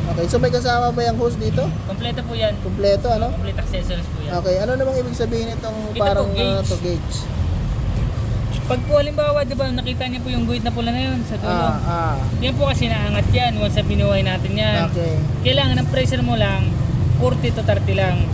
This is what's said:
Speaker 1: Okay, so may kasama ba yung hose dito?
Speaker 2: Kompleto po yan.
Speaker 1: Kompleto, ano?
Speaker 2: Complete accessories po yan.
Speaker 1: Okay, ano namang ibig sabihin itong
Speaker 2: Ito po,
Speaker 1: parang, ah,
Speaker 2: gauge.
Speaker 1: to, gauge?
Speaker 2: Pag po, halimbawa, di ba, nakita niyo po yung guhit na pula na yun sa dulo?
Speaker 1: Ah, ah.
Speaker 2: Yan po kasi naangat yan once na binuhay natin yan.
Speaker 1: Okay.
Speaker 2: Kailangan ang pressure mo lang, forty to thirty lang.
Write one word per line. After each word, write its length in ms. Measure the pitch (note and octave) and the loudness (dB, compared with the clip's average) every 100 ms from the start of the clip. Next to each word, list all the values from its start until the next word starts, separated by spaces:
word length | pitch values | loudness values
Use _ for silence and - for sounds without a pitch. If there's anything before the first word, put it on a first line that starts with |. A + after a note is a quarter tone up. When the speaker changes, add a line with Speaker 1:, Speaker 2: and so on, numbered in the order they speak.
Speaker 1:
Okay, 240 | - - E3+ | -4 -2 0
so 80 | B3 | 2
may 160 | B3 | 2
kasama 400 | B3 B3 A#3+ A#3+ | 2 2 2 2
ba 100 | A#3+ | 0
yung 140 | A#3 A3 | 0 0
hose 240 | A#3+ A3 | 0 0
dito? 240 | G#3+ E3 C4 - - | 0 0 -2 -4 -6
Speaker 2:
Kompleto 320 | G3 A#3+ A#3+ | -6 -4 -6
po 140 | A#3 A#3 | -6 -2
yan. 160 | G#3+ G3+ | -2 -2
Speaker 1:
Kompleto, 480 | G3 F#3+ G3+ G3+ A#3+ | -4 0 2 2 2
ano? 220 | A3 A#3 | 0 0
Speaker 2:
Complete 240 | F3+ - - | -2 -2 -2
accessories 460 | - D3 F3 F3 E3 | -2 -2 -2 -4 -4
po 140 | - | -4
yan. 160 | D3+ F3 | -4 -2
Speaker 1:
Okay, 200 | F3+ F#3 | 0 0
ano 160 | G#3+ B3+ | 0 0
namang 240 | C4+ C4 | 0 0
ibig 160 | B3 - | -2 -2
sabihin 400 | A3+ A#3 A3+ A#3 | -2 -2 -4 -4
itong 240 | A3+ A3 G#3+ | -6 -6 -6
Speaker 2:
Ito 60 | G#3 | 0
po, 80 | |
Speaker 1:
parang, 240 | G3+ G3 G3 | 2 2 0
ah, 300 | F#3+ G3 G3 | 0 0 0
Speaker 2:
gauge. 80 | G3 | 0
Speaker 1:
to, 80 | F3+ | 0
gauge? 400 | F3 E3 - - - - - - - - - - - - - - - - | 0 -2 -2 -6 -4 -2 0 0 -2 -2 0 0 0 -2 -2 -2 -2 -2
Speaker 2:
Pag 160 | - B3 | -2 -2
po, 120 | - D4 | 2 2
halimbawa, 480 | C#4+ D4 D4 C#4+ | 2 0 0 2
di 120 | B3+ C4 | 0 -2
ba, 120 | C4 | -2
nakita 400 | B3 B3 B3 B3+ | -2 -2 -4 -4
niyo 120 | B3 | -4
po 100 | B3 | -2
yung 160 | A#3+ A#3 | -2 0
guhit 160 | B3 | 0
na 80 | A#3 | -2
pula 160 | A#3 A#3 | -2 -2
na 140 | B3 | -2
yun 160 | C4 C4 | -2 -2
sa 120 | A#3 G#3+ | -2 -4
dulo? 160 | F3 | -2
Speaker 1:
Ah, 280 | F3 E3 - | 0 0 0
ah. 320 | - E3+ E3 D3 - - | 0 0 0 0 0 0
Speaker 2:
Yan 160 | B3+ C4+ | 0 2
po 80 | |
kasi 240 | C#4 B3+ A#3 | 2 2 2
naangat 400 | A3 G#3 G3+ G3+ | 0 0 2 2
yan 320 | B3 A#3+ A3 | 2 2 0
once 160 | G#3 G#3+ | 0 0
na 80 | |
binuhay 380 | G3+ G3+ G3+ G3 | 0 2 4 2
natin 300 | F#3+ F#3 - G3+ | 2 0 -2 0
yan. 320 | G#3+ G#3 G3 | 2 2 0
Speaker 1:
Okay. 320 | F3 E3+ D#3+ - - | 0 0 0 0 0
Speaker 2:
Kailangan 400 | B3 C4+ C4+ B3+ | 2 2 2 2
ang 40 | B3 | 2
pressure 340 | C4 B3+ B3+ | 2 0 0
mo 120 | A#3+ A3+ | 0 2
lang, 360 | G3+ G3 F#3+ - - - - - | 2 2 0 0 0 0 2 2
forty 320 | B3+ B3 A#3+ | 2 2 0
to 80 | A#3 | 0
thirty 320 | G3+ G3+ F#3+ | 2 2 2
lang. 320 | G3 F#3+ F3+ E3+ | 2 2 2 0